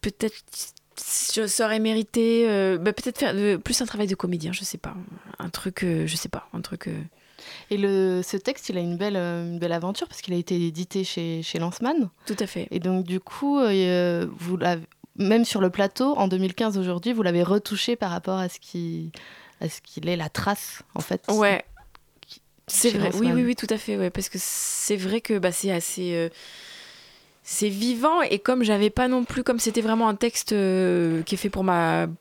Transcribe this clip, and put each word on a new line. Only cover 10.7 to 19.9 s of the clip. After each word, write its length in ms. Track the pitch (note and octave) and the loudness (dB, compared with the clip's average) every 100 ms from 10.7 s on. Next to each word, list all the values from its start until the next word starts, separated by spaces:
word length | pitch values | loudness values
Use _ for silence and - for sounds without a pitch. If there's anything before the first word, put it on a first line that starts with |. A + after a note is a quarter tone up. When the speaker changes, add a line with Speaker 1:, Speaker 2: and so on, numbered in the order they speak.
| D#3+ F3+ G3 | -2 -4 -4
Speaker 2:
chez, 380 | F#3 - E3 E3 | -4 -4 -4 -4
chez 160 | D#3+ E3+ | -4 -4
Lanzmann. 520 | E3+ F3 A#3 D#4+ G#3 _ - | -4 -2 -2 0 0 _ -8
Speaker 1:
Tout 100 | G#3 | -4
à 60 | G3 | -4
fait. 220 | - - | -4 -4
Speaker 2:
Et 60 | F3 | -2
donc, 280 | F3 F#3 F3 | 0 0 0
du 140 | F#3 | -4
coup, 380 | - - C#4 C#4+ | -4 -4 0 4
euh, 680 | B3 G3 F#3 F3+ F3 E3+ F3+ - | 4 4 4 4 2 2 -2 -6
vous 200 | E3+ F3+ | -4 0
l'avez, 240 | F3 E3+ D#3+ _ - - | 0 0 -4 _ -20 -2
même 280 | G3 A3 | 4 4
sur 160 | A#3 G#3+ | 4 4
le 100 | F#3 | 2
plateau, 460 | F3 G3 - C4 C#4+ | 4 0 2 0 2
en 100 | G3 | 2
deux 120 | F#3 | 2
mille 160 | F#3+ | 0
quinze 220 | F3+ A3+ G3 | 0 0 0
aujourd'hui, 360 | F3+ F3 A3 | 0 -2 -2
vous 100 | A#3 | 0
l'avez 220 | F#3+ F3 | 2 4
retouché 500 | F3 G3+ G3+ G3+ - | 4 2 2 -4 0
par 160 | A#3+ G3 | 0 -2
rapport 260 | E3+ E3 F#3+ | -4 -2 -2
à 100 | F3+ | -2
ce 100 | - | -6
qui, 540 | - F3+ E3+ E3 E3 - - - - _ | -12 -6 -6 -6 -8 -12 -20 -20 -20 _
à 80 | D#3+ | -8
ce 120 | - | -8
qu'il 280 | - | -14